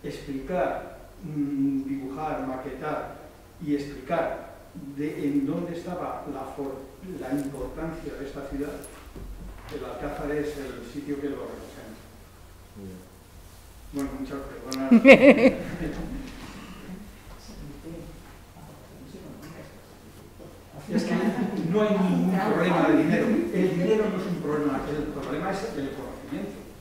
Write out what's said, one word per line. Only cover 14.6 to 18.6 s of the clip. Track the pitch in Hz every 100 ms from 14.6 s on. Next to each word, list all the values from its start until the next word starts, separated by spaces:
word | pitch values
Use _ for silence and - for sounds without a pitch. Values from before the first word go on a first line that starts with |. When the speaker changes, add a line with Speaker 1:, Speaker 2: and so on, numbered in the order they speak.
| - - - 233
Speaker 1:
gracias. | 269 254 269 220 240 -
Speaker 3:
<laughs> | - - - - - - - - - - - - - 185 - - - - - 208 147 143 165 165 - - - - - -